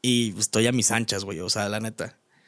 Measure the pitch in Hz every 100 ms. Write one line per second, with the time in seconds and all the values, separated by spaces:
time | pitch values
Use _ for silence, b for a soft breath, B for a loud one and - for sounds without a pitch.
0 | 127 120 113 92 107 110 117 123 104 113
1 | 113 101 98 85 90 107 101 107 113 -
2 | - _ _ _